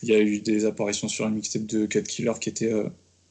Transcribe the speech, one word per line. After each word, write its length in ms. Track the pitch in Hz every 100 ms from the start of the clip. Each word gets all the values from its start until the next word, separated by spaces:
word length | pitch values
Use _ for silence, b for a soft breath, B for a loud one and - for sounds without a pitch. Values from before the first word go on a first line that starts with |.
il 60 | -
y 40 |
a 60 | 107
eu 200 | 104 104
des 260 | 113 107 107
apparitions 420 | 104 104 104 110
sur 200 | - 110
une 60 |
mixtape 320 | 107 - 110 107
de 220 | 107 104
Cat 160 | 107
Killer 300 | - - 117 110
qui 100 | -
était, 220 | - 113
euh, 160 | 107 - - _ _ _